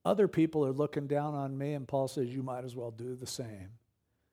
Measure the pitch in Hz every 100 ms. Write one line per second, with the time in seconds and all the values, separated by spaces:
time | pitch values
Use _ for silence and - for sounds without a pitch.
0 | 175 196 196 - 160 156 135 135 147 151
1 | 143 143 151 147 139 135 139 147 127 139
2 | 135 - 123 131 131 123 127 123 120 113
3 | 120 127 127 - 117 104 95 117 _ _
4 | _ _ _